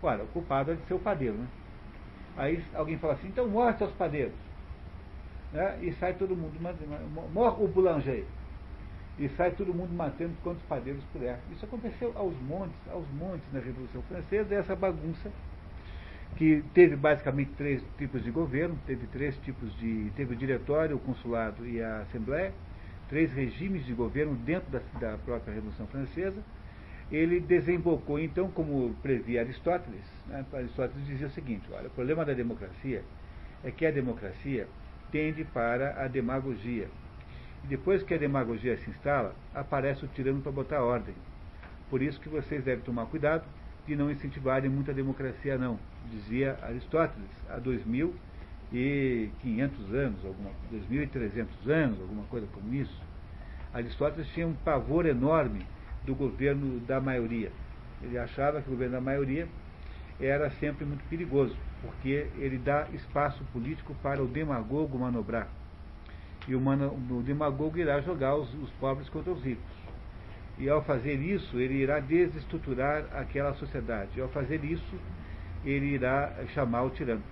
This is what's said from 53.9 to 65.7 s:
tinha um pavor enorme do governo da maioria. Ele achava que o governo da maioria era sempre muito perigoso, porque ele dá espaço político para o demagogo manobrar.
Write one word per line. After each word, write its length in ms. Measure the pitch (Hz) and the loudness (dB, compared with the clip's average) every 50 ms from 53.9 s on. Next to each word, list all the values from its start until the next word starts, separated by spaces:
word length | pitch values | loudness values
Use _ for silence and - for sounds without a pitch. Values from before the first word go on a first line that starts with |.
| - - 143 147 151 160 151 - | 0 2 2 2 2 0 -6 -4
tinha 180 | - 165 170 165 | -2 0 0 0
um 60 | 156 | 0
pavor 520 | 131 - 170 151 131 117 117 139 165 170 | 0 2 2 2 2 2 4 4 4 6
enorme 580 | 165 139 120 127 143 160 165 143 123 107 98 92 - - - - - - - - | 6 6 6 6 6 6 6 6 4 0 -2 -4 -8 -10 -12 -10 -8 -8 -6 -2
do 80 | 127 135 | -2 0
governo 680 | 127 139 127 - - 131 139 143 139 143 135 127 123 | 2 0 0 0 2 4 4 4 4 2 0 -2 -2
da 180 | 120 120 135 135 | -2 0 0 2
maioria. 500 | 131 135 131 127 117 113 117 117 107 - - - - - - - - - - - | 2 2 2 2 2 2 0 0 -2 -2 -4 -8 -10 -10 -10 -12 -12 -12 -10 -10
Ele 160 | - 123 120 123 | -8 -4 -4 -2
achava 440 | 120 117 - - 139 143 151 151 | -4 -4 0 2 4 4 4 2
que 60 | 139 135 | 0 -2
o 40 | |
governo 240 | 131 120 127 127 123 | 0 0 0 0 0
da 40 | 127 | 0
maioria 480 | 123 135 135 143 143 135 131 156 170 165 - - - - - - - - - - - - - - | 0 2 2 2 2 2 2 0 0 -2 -6 -10 -12 -12 -12 -12 -12 -10 -10 -10 -10 -12 -6 -2
era 300 | 131 135 139 143 151 143 | 2 4 4 4 4 2
sempre 320 | 139 - 151 147 143 - 143 | 0 0 0 0 0 0 -2
muito 180 | 143 147 135 - | -2 -2 -4 -4
perigoso, 500 | - 165 165 180 160 131 139 135 117 - - - - - - | -4 -2 -2 -2 2 6 6 6 6 2 -4 -6 -6 -8 -6
porque 460 | - 123 - - - 131 135 143 147 - - - | -8 -8 -8 -4 0 2 2 2 0 -2 -4 -2
ele 200 | 139 135 131 131 | -2 0 0 0
dá 320 | 123 139 143 147 151 - | 2 4 4 4 2 0
espaço 500 | - 135 - - - 143 143 147 139 - 139 127 - | -6 -8 -8 -2 2 2 2 2 2 -2 -8 -6 -4
político 420 | 127 117 131 156 151 - - 143 - - | -2 -2 -2 -2 -4 -6 -8 -8 -2 -2
para 180 | 143 139 139 | 0 2 2
o 60 | 135 120 | 0 0
demagogo 720 | 120 147 160 151 139 120 110 110 131 147 156 143 135 127 | 0 0 0 0 0 0 0 0 0 0 0 0 0 0
manobrar. 480 | 127 123 123 117 107 101 110 117 101 - - - - - | 0 2 0 0 0 0 0 -2 -2 -2 -8 -12 -12 -12